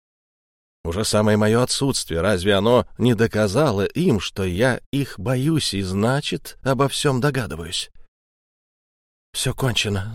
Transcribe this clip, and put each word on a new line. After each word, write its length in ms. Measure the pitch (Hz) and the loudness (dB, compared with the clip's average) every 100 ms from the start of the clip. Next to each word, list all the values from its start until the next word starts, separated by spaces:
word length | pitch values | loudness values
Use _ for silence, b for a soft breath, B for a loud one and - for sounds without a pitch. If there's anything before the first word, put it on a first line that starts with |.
| _ _ _ _ _ _ _ _ | _ _ _ _ _ _ _ _
Уже 220 | 82 85 110 | -6 -4 0
самое 320 | 107 107 104 | 2 4 4
мое 240 | 107 113 | 4 4
отсутствие, 600 | 123 - 139 123 - 82 | 2 0 -2 -2 -2 -2
разве 340 | 90 101 92 101 | 0 0 2 2
оно 320 | 104 123 - - | 4 2 2 0
не 160 | 117 | 2
доказало 720 | 110 113 107 107 101 156 101 95 | 2 2 2 0 2 2 2 -2
им, 340 | - 180 110 | 0 2 2
что 240 | - - | -2 -4
я 380 | 95 87 131 120 - | -4 0 0 -2 -4
их 280 | 139 139 - | -4 -4 -6
боюсь 540 | 95 127 139 160 - | -4 -2 0 0 0
и, 80 | 98 | -2
значит, 720 | 95 95 110 135 - - - - | -2 0 2 0 -2 -6 -8 -8
обо 240 | 127 131 135 | -2 0 0
всем 340 | - 147 131 | 0 0 2
догадываюсь? 720 | 139 135 110 80 82 - - - - _ _ _ _ _ _ _ _ _ _ _ _ | 0 0 -4 -8 -8 -8 -8 -12 -20 _ _ _ _ _ _ _ _ _ _ _ _
«Все 220 | - 131 | -6 -4
кончено», — 580 | 123 135 110 107 101 104 | -2 -2 -2 -2 -2 -4